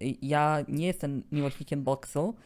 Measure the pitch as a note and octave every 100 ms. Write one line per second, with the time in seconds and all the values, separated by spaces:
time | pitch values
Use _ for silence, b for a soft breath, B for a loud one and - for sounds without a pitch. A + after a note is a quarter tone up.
0 | B2+ - C3+ D3 D3+ D3+ C#3+ C#3+ F3 F3
1 | D3 C#3 - D3 C#3+ - - D3 C3 C3+
2 | - C#3 E3+ A#3